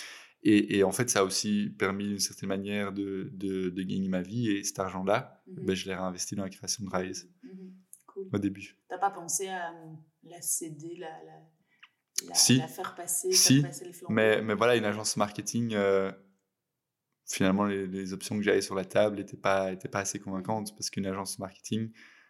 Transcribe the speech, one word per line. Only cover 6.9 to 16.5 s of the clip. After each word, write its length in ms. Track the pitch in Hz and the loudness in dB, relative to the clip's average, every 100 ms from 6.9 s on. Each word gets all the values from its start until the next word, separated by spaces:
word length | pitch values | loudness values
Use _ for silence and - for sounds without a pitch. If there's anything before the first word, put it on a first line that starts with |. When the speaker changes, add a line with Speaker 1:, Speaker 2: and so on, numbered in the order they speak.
| 92 | -2
Speaker 1:
Rise 340 | 92 - - _ | -2 -8 -14 _
Speaker 2:
Mhm. 300 | - 190 185 - _ - - | -18 -16 -18 -20 _ -20 -16
Cool. 240 | 196 190 | -14 -6
Speaker 1:
au 40 | 104 | -2
début. 380 | 98 98 - _ _ | -2 -4 -12 _ _
Speaker 2:
T'as 100 | 180 | -4
pas 120 | 196 | -2
pensé 380 | 180 170 - 190 | -2 -6 -4 -4
à, 220 | 185 170 | -6 -8
euh, 220 | 165 160 156 - _ | -10 -16 -18 -20 _
la 180 | 165 170 | -20 -10
céder, 540 | - - 165 147 170 175 | -6 -4 -6 -10 -12 -12
la, 140 | 160 | -12
la, 1200 | 160 160 160 160 _ _ _ - _ _ - 85 | -14 -18 -20 -20 _ _ _ -20 _ _ -8 -2
la, 40 | |
Speaker 1:
Si. 240 | 87 - 131 | 4 6 6
Speaker 2:
la 80 | - | 4
faire 260 | - - - | -6 -10 -8
passer, 360 | - - 370 | -4 -2 2
Speaker 1:
Si. 260 | 370 - 135 | 6 8 8
Speaker 2:
faire 80 | 139 | 6
passer 140 | - - | -4 -14
le 60 | |
flambeau ? 220 | - - | -10 0
Speaker 1:
Mais, 280 | 110 110 104 | 4 6 6
mais 140 | 110 101 | 2 4
voilà, 220 | 117 120 | 6 6
une 80 | 104 | 2
agence 320 | 107 107 107 | 0 -2 0
marketing, 560 | 104 - - 117 117 104 | 0 -2 -4 -2 0 2
euh, 360 | 98 98 95 95 _ _ _ | 4 4 2 -4 _ _ _